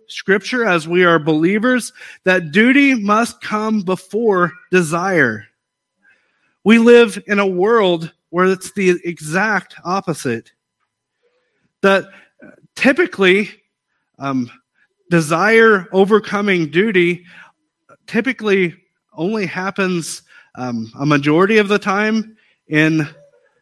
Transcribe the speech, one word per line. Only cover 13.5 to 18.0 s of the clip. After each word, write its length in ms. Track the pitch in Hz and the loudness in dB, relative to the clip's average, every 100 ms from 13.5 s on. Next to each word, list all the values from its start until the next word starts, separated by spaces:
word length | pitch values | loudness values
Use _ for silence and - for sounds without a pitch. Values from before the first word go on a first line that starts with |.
| - _ _ _ _ _ _ | -10 _ _ _ _ _ _
um, 320 | 135 131 117 - _ _ _ _ _ | -6 -4 -6 -12 _ _ _ _ _
desire 760 | 170 151 165 196 226 226 202 175 | -2 0 -2 2 4 4 2 0
overcoming 800 | 190 190 214 208 202 208 185 160 | 0 2 2 0 -4 -2 -2 0
duty 540 | 151 220 185 175 175 - - - _ _ _ _ _ | -2 0 0 0 -2 -10 -20 -20 _ _ _ _ _